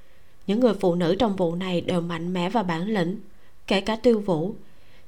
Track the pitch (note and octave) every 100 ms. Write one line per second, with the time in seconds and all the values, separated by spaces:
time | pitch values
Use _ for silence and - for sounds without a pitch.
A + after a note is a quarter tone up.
0 | - - - - - G#3+ B3 G3 F#3 F3
1 | E3 G3 A#3 F#3 E3+ E3+ F#3 F3 - F3
2 | E3+ E3+ E3+ F#3 F3 A3+ F3+ E3 F#3+ G#3+
3 | E3 G#3 - - - - - G3 G3+ A3+
4 | B3 A3 G#3 D#3+ F3+ A#3 - - - -